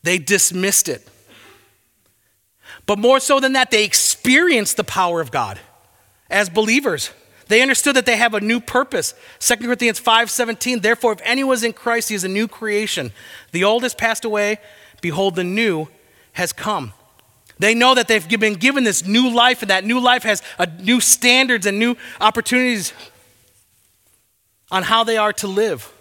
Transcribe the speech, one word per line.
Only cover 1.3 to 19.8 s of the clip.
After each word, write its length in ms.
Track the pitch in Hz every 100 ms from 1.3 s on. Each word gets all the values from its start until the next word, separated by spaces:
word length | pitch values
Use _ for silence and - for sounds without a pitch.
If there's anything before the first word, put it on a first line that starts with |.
| - - - _ _ _ _ _ _ _ _ _ _ - - -
But 120 | 202
more 220 | 240 262
so 200 | 254 277
than 120 | 262
that, 180 | 262 254
they 140 | 220
experienced 920 | 208 - - - 247 269 359 254 202 -
the 60 |
power 360 | 185 190 180 170
of 100 | 143
God 300 | 139 110 98 - _ _ _ _ _ _
as 220 | 190 196
believers. 600 | 175 220 254 277 151 - - _ _ -
They 160 | 220
understood 340 | 269 262 285 262
that 80 |
they 140 | 247 220
have 160 | 233
a 60 | 214
new 200 | 208 233
purpose. 540 | - 247 269 208 - - - -
Second 260 | - 233
Corinthians 340 | 233 240 240 214
five 320 | - 226 233
seventeen, 500 | - 233 233 247 247
"Therefore, 320 | 208 233 233
if 80 | 214
anyone 300 | - 254 269
is 100 | 254
in 80 | 233
Christ, 380 | 226 233 233 226
he 40 |
is 80 | 208
a 60 | 185
new 180 | 196 226
creation. 680 | - 220 208 214 - 123 - - - -
The 120 | 170
old 180 | 196 226
has 100 | 240
passed 320 | - 226 220 233
away. 320 | 208 208 214 - - - _
Behold, 360 | 170 156 196 175
the 80 |
new 440 | 180 202 226 160 156 _ _ _ _
has 180 | - 180
come." 400 | - 214 196 120 - _ _ _ _ _ -
They 160 | 196
know 200 | 233 254
that 120 | 247 233
they've 220 | 220 160
been 260 | 220 214
given 300 | 190 240 277
this 200 | 233 185
new 260 | 185 220 254
life, 320 | 233 247 247
and 80 | 202
that 120 | 190